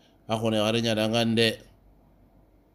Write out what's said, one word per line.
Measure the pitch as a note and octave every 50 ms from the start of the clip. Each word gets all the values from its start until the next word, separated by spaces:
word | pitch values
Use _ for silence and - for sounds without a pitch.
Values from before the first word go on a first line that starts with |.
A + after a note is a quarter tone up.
| _ _ _ _ _
akone | - A2 A2+ A2+ A2+ G#2+ G#2+
ara | G#2 G#2+ A2+ A#2
nya | A2+ A#2 A2 G#2+
da | G#2+
ngande. | A2 A2 A#2 A#2 A2+ A2+ A2+ A#2 A2 G#2+ - - - - - _ - - _ _ _ _ _ - - _ - _ _ _ _ _ _ _